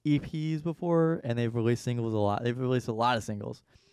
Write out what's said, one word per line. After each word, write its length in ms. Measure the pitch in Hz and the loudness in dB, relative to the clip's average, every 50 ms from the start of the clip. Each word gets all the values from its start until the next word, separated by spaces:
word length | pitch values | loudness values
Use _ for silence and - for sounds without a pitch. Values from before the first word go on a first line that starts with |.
| - | 0
E 160 | 151 147 139 | 2 2 2
Ps 420 | - - - 156 156 156 160 156 | 0 -2 -6 -4 -4 -2 -2 -2
before, 600 | 156 170 156 - 180 170 170 165 160 160 165 - - | -4 -4 -6 -4 -2 2 2 4 4 2 0 0 -2
and 140 | 120 117 120 | -2 0 0
they've 140 | 120 113 117 | 0 0 0
released 300 | 120 110 117 120 117 - | 2 2 2 2 2 0
singles 280 | 127 120 120 113 113 110 | -2 -2 -2 -2 0 0
a 40 | 107 | 2
lot. 260 | 104 101 101 - 117 | 2 2 2 0 0
They've 140 | 120 120 127 | -2 -2 0
released 320 | 127 127 127 127 - - | 0 0 0 0 0 -2
a 40 | 113 | 0
lot 220 | 110 117 123 127 | 2 2 2 2
of 80 | 113 98 | 0 -2
singles. 400 | - 107 101 - - - - _ _ - - _ _ | -4 -6 -6 -6 -8 -10 -10 _ _ -20 -20 _ _